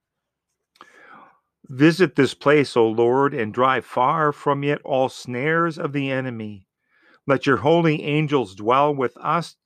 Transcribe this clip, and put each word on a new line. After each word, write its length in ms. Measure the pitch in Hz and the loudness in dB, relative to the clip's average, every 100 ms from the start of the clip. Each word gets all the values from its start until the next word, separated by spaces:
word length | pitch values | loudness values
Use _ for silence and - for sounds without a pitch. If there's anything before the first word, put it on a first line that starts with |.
| _ _ _ _ _ _ _ _ - _ - - - _ _ _ - | _ _ _ _ _ _ _ _ -20 _ -20 -20 -20 _ _ _ -10
"Visit 500 | 131 156 170 165 - | 2 4 4 0 2
this 180 | 135 | 0
place, 420 | - 139 151 127 123 | 2 2 4 4 2
O 140 | 113 | 2
Lord, 460 | 110 117 131 139 143 | 4 2 2 0 -2
and 180 | 107 | -6
drive 320 | 104 131 127 - | 0 0 0 -2
far 460 | 127 127 160 151 | 0 0 2 -2
from 320 | - 147 143 | -2 -4 -2
it 180 | 143 147 | -2 -4
all 260 | - 131 131 | -4 -2 -2
snares 680 | - 127 123 147 165 170 156 | -4 -10 -6 -4 -2 -4 -6
of 160 | 160 | -6
the 160 | 143 135 | -6 -6
enemy. 580 | 131 131 113 107 101 _ _ _ _ _ _ - | -6 -8 -10 -14 -16 _ _ _ _ _ _ -2
Let 180 | 131 143 | 0 2
your 120 | 120 | 0
holy 440 | 139 170 165 151 | 2 2 2 -2
angels 540 | 147 147 151 143 98 95 | -2 -2 0 -2 -2 -6
dwell 400 | 104 131 147 143 | 0 2 2 0
with 200 | 120 - | -4 -6
us 400 | 151 165 - _ | -4 -4 -6 _